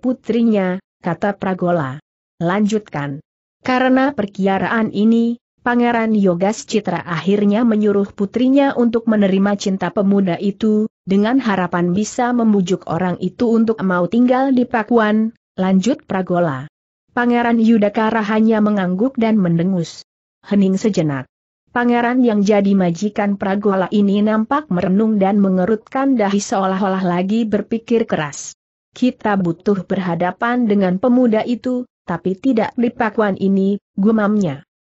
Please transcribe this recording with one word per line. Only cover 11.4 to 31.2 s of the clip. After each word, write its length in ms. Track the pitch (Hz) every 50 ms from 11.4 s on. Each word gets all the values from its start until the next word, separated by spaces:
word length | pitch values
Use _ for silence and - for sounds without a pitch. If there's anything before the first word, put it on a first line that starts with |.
| 247 226 196 185 180 175 - 175 175 175 175
bisa 400 | 202 214 - - - 240 240 247
membujuk 560 | 240 226 220 208 202 180 180 180 180 - -
orang 300 | 165 165 185 180 175 -
itu 260 | 185 180 - - 240 220 233
untuk 260 | 226 226 220 - - 185
mau 240 | 190 180 180 175 175
tinggal 400 | - 233 247 247 254 254 269 277
di 160 | 262 247 240
Pakuan, 720 | 247 - 226 208 - 240 226 214 214 214 220 220 226 - _ _ _ _ -
lanjut 400 | 185 190 190 190 185 226 285 - - -
Pragola. 560 | - 190 185 175 180 175 175 160 135 127 139 - _ _ _ _ _ _ _ _ _
Pangeran 480 | 247 240 240 240 240 240 233 240 226
Yudakara 640 | 220 220 233 220 208 202 - 226 220 220 226 226 208
hanya 400 | 202 220 220 220 226 226 214 214
mengangguk 480 | 208 208 202 185 180 185 185 233 269 - 240
dan 160 | 226 220 220
mendengus. 640 | 214 180 170 170 165 170 190 190 175 160 - - - - _ _ _ _ _ _ _
Hening 400 | _ - 202 202 196 190 190 190
sejenak. 480 | - 220 196 185 160 151 139 131 123 - _ _ _ _ _ _ _ _
Pangeran 540 | - 240 240 240 240 240 240 233 247 262 247
yang 180 | 233 214 208 202
jadi 300 | 202 214 202 202 196 202
majikan 640 | 196 185 175 170 165 208 208 - - 202 202 202 196
Pragola 480 | 202 190 196 208 202 208 190 190 175 - -
ini 240 | 208 202 196 196 208
nampak 480 | 208 214 214 220 220 - 285 294 302
merenung 540 | - 180 175 196 185 185 202 226 220 220 202
dan 180 | 190 190 214 202
mengerutkan 800 | 196 190 185 185 180 208 220 214 - _ - 262 269 277 262 226
dahi 220 | 202 196 196 202
seolah-olah 640 | - - 240 196 190 190 190 190 208 190 190 190 190
lagi 420 | 175 175 180 185 190 214 233 240
berpikir 600 | 214 214 202 208 - 226 226 - - 233 226 226 -
keras. 480 | 202 160 151 143 - - - - - _ _ _ _ _ _ _
"Kita 480 | - - 247 247 - - - 214 202 196
butuh 480 | 180 170 160 - - 214 202 190 175
berhadapan 800 | - 185 190 180 180 170 170 180 180 180 - 233 240 240 247 240
dengan 320 | 208 202 202 190 180 180 190
pemuda 480 | - 254 240 254